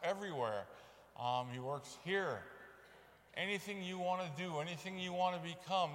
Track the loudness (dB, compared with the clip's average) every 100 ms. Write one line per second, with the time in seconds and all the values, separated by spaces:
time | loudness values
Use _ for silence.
0 | 0 0 0 2 2 2 -2 -10 -18 -20
1 | -14 -2 2 2 2 -2 -2 -4 -4 -6
2 | 2 4 4 0 -4 -14 -16 -18 -20 -20
3 | -20 -20 -8 -2 0 0 -2 -4 -2 0
4 | 2 2 0 -2 -2 0 0 -2 -4 -4
5 | 0 4 4 2 -2 -6 0 4 4